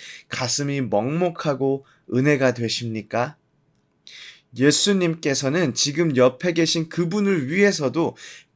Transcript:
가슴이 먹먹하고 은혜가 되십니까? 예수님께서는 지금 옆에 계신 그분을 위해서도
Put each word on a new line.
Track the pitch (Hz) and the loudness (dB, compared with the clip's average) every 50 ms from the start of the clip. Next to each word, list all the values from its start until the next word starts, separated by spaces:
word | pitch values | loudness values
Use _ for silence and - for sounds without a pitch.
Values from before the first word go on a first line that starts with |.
| - - - - - - | -16 -20 -20 -20 -14 -10
가슴이 | - - 131 117 - - 143 143 143 139 | -8 -6 -4 -4 -2 -2 -2 -4 -4 -4
먹먹하고 | 127 104 107 101 110 131 151 170 180 175 165 - - 160 139 127 135 135 135 139 - _ _ _ _ - 117 | -2 0 0 0 0 0 0 0 0 -2 -2 -4 -4 -4 -2 0 0 0 0 -2 -6 _ _ _ _ -2 0
은혜가 | 123 131 151 147 127 135 127 120 | 2 4 4 4 4 2 2 0
되십니까? | 120 117 110 - - 120 117 110 110 101 - - 113 123 151 151 _ _ _ _ _ _ _ _ _ _ _ _ _ _ - - - - - - - _ _ - | 0 -2 -4 -4 -4 -6 -6 -6 -8 -6 -4 -2 -2 -2 -4 -6 _ _ _ _ _ _ _ _ _ _ _ _ _ _ -20 -20 -20 -20 -20 -20 -20 _ _ -2
예수님께서는 | 113 131 147 147 - - 202 202 190 180 165 165 165 - 151 139 135 143 135 147 180 175 135 | 2 4 4 4 4 4 2 2 2 2 0 -2 -2 -2 -2 -2 0 0 0 0 0 0 0
지금 | 120 - - 147 139 156 175 165 135 | 0 -2 -2 -2 0 0 0 2 4
옆에 | 123 123 127 123 - - 180 | 4 4 4 4 0 -2 -2
계신 | 165 170 165 160 - 170 160 160 | 0 0 0 0 0 -2 -4 -4
그분을 | - 170 175 165 180 214 202 196 196 165 131 127 | -4 -4 -2 -2 0 0 2 2 2 0 -2 -2
위해서도 | 160 196 202 202 185 156 147 127 120 160 165 120 - - - - - - - _ _ | 2 2 4 4 2 2 -2 -2 0 -2 -2 -2 -4 -8 -14 -20 -20 -20 -20 _ _